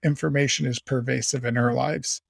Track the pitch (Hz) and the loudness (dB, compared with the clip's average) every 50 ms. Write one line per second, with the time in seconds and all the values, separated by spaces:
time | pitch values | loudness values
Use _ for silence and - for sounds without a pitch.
0 | - 151 147 - 156 156 139 143 143 131 - - 147 127 120 - - - 135 123 | 0 0 0 2 0 0 2 2 2 2 0 0 0 -2 -2 -4 -4 -2 -2 -2
1 | 120 131 127 127 - - - 127 120 120 117 120 120 120 120 127 131 147 160 160 | 0 0 -2 -2 -2 -2 -2 -2 -2 0 2 2 2 2 2 2 0 0 -2 -4
2 | - - - - _ | -4 -6 -8 -8 _